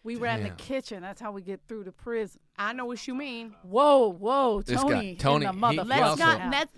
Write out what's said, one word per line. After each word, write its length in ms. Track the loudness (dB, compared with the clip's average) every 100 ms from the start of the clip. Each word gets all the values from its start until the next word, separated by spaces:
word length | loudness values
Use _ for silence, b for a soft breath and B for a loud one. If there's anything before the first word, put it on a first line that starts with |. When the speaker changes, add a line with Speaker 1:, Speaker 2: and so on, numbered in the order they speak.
Speaker 1:
We 120 | -12 -6
ran 260 | -4 -4
the 80 | -4
Speaker 2:
Damn. 80 | -8
Speaker 1:
kitchen. 440 | -8 -8 -8 -12
That's 180 | -12 -12
how 100 | -12
we 120 | -10
get 180 | -10 -12 -12
through 160 | -14
to 80 | -14
prison. 480 | -14 -6 -4 -6 -10 _ -6
Speaker 3:
I 160 | -6
know 120 | -6 -8
what 220 | -8 -8
you 60 |
mean. 400 | -8 -8 -10 -14 -18
Speaker 1:
Whoa, 460 | -2 4 6 6 6
whoa, 500 | 0 0 2 2 0
Speaker 2:
This 140 | 0 0
guy, 60 | 2
Speaker 1:
Tony, 200 | 2 -2
in 60 | -2
Speaker 2:
Tony, 280 | 2 2 2
Speaker 1:
the 60 |
Speaker 2:
he, 60 | 0
he 40 |
Speaker 1:
motherfucking 260 | 2 2 2
Speaker 3:
Let's 120 | 2
Speaker 2:
also, 200 | 4 4
Speaker 3:
not, 160 | 4 2
Speaker 1:
house. 100 | 0
Speaker 3:
let, 160 | -2 -2